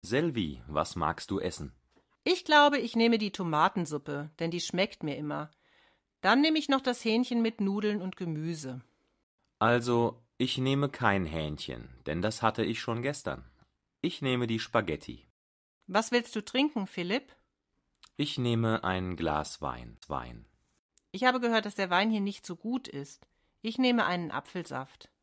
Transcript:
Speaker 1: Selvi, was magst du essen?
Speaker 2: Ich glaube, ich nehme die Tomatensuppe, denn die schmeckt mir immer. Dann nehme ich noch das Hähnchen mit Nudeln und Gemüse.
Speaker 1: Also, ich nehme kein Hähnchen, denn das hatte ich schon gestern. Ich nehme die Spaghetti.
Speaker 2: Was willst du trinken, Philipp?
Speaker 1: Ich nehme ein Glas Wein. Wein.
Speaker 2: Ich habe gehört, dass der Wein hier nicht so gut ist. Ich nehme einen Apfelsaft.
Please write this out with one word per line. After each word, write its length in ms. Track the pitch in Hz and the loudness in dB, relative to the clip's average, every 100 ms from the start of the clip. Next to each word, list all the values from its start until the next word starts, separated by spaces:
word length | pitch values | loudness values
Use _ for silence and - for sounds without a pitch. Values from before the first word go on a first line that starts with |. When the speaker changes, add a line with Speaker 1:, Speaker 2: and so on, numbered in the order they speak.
Speaker 1:
Selvi, 600 | 87 123 165 123 82 65 64 | 0 0 0 0 -2 -4 -4
was 280 | 76 80 - | -2 -2 0
magst 340 | 78 82 - | -2 -2 -4
du 100 | 98 | -2
essen? 360 | 87 - 71 _ _ _ _ _ | -2 -6 -10 _ _ _ _ _
Speaker 2:
Ich 220 | - 359 - | -2 -2 4
glaube, 340 | 302 294 277 | 6 8 4
ich 160 | 220 233 | -2 4
nehme 240 | 233 226 | 4 4
die 140 | 208 | 0
Tomatensuppe, 960 | - 175 151 175 196 165 147 - 143 151 - | -2 0 2 2 2 -2 -4 -6 -6 -8 -4
denn 100 | 165 | -4
die 120 | 170 | -2
schmeckt 420 | - 180 202 - | -2 0 -2 -2
mir 140 | 156 139 | -6 -4
immer. 340 | 151 147 151 _ _ _ _ _ _ _ | -4 -6 -8 _ _ _ _ _ _ _
Dann 200 | 185 240 | 2 4
nehme 160 | 311 311 | 4 2
ich 100 | 294 | 2
noch 140 | 269 | 0
das 220 | 262 240 | 2 -2
Hähnchen 400 | 226 220 254 240 | 0 2 2 2
mit 180 | 226 226 | 0 0
Nudeln 400 | 196 202 208 208 | -2 0 0 -2
und 140 | 185 - | -4 -6
Gemüse. 680 | 175 151 160 160 131 127 - _ _ _ _ _ _ _ | -6 -4 -4 -4 -8 -10 -14 _ _ _ _ _ _ _
Speaker 1:
Also, 640 | 110 120 120 120 117 - _ _ | 4 4 4 4 4 0 _ _
ich 200 | 127 - | -2 2
nehme 320 | 131 139 143 | 2 2 0
kein 360 | - 117 98 82 | 2 2 4 0
Hähnchen, 640 | 80 76 76 - 60 65 62 - | -4 -4 -6 -8 -10 -12 -12 -6
denn 160 | 80 | -2
das 180 | 101 110 | -2 0
hatte 220 | 113 113 | 0 2
ich 160 | 98 113 | -2 -2
schon 240 | - 117 | -4 -4
gestern. 400 | 127 147 92 69 - _ _ _ _ _ | -4 -6 -8 -8 -12 _ _ _ _ _
Ich 220 | 165 - | -6 -2
nehme 240 | 135 127 117 | -2 0 0
die 120 | 113 | -2
Spaghetti. 680 | - 117 95 73 - 58 _ _ _ _ _ _ - | 0 0 0 -4 -6 -16 _ _ _ _ _ _ -2
Speaker 2:
Was 260 | 190 226 | 0 2
willst 240 | 240 233 214 | 0 0 -8
du 80 | |
trinken, 440 | 208 254 294 240 190 | -4 0 0 0 -4
Philipp? 480 | - 175 240 - _ _ _ _ _ _ _ - - | -6 -2 -4 -4 _ _ _ _ _ _ _ -20 -4
Speaker 1:
Ich 240 | 147 - | -4 0
nehme 440 | 123 117 113 113 | 2 2 2 2
ein 320 | 92 92 92 87 | 0 -2 -2 -2
Glas 460 | 82 76 76 - | 0 0 -2 -6
Wein. 380 | 71 60 58 55 - | -6 -6 -14 -18 -8
Wein. 380 | 69 60 58 - _ _ _ _ _ _ | -6 -6 -14 -20 _ _ _ _ _ _
Speaker 2:
Ich 140 | 190 254 | 0 2
habe 140 | 254 | 2
gehört, 260 | 240 226 208 | 2 0 0
dass 100 | - | -4
der 160 | 190 | 0
Wein 180 | 180 214 | 2 2
hier 120 | 220 | 2
nicht 260 | 202 190 - | -2 -6 -12
so 80 | 175 | -10
gut 320 | 220 254 - | -6 -6 -6
ist. 400 | 139 143 - _ _ _ _ | -12 -12 -14 _ _ _ _
Ich 160 | 220 220 | -6 2
nehme 280 | 254 240 190 | 4 4 2
einen 260 | 180 170 | 0 -4
Apfelsaft. 800 | 131 - 185 160 131 139 - - _ | -6 -6 -10 -8 -8 -10 -16 -20 _